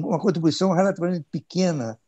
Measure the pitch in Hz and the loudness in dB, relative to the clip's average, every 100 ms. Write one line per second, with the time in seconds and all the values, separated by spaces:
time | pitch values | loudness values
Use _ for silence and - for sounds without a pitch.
0 | 156 165 208 165 160 147 190 170 196 180 | 0 0 0 2 0 2 2 2 2 0
1 | 175 180 143 160 - 175 185 156 113 117 | -2 -4 -6 -10 -6 -2 0 0 -4 -8